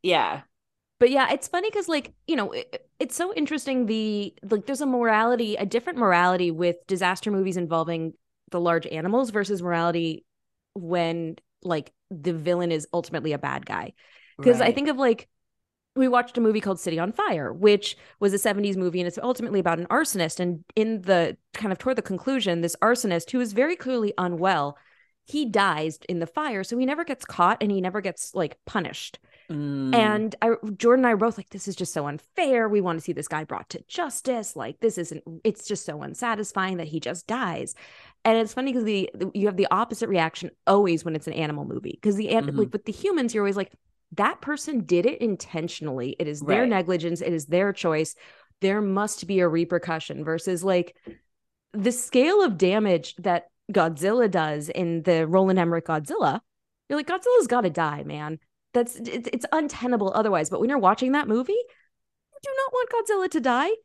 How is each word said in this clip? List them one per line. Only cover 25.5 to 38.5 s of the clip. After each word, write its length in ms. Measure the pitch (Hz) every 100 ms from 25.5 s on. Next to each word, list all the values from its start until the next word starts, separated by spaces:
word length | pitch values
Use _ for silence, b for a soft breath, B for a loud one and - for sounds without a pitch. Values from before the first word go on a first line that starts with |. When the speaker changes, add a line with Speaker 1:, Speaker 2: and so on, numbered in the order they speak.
| 202 196 156 160 156 -
Speaker 2:
in 120 | 175
the 60 | 165
fire, 340 | - 302 208
so 160 | 185 233
he 80 | 254
never 160 | 302
gets 200 | 339 262
caught 340 | - - 175 226
and 120 | 214
he 80 | 196
never 200 | 185 202
gets, 340 | 190 175 - -
like, 200 | 156 - -
punished. 520 | 208 175 - - - b b b
Speaker 1:
Mm. 440 | 151 - 277 262
Speaker 2:
And 400 | 247 214 214 220 -
I, 140 | 226 233 220 196
Jordan 280 | 233 254
and 60 | 254
I 40 |
were 120 | 214 226
both 100 | 208
like, 140 | -
"This 180 | 196 -
is 80 | 175
just 160 | 175
so 140 | 165 143
unfair. 600 | 147 _ - 320 247 220
We 120 | 208
wanna 200 | 180 165
see 120 | 156
this 160 | 165 151
guy 160 | 151
brought 240 | 156 - -
to 140 | - -
justice. 720 | - 320 - - 240 208 160
Like, 240 | 113 147
this 160 | 226 196
isn't, 260 | 170 156 - 165
it's 240 | 220 - -
just 160 | 208
so 160 | - 151
unsatisfying 800 | 143 165 240 214 208 - 190 180
that 80 | 156
he 100 | 156
just 280 | - 175 -
dies." 480 | 233 220 160 - - B B B B
And 140 | 226 226
it's 160 | 214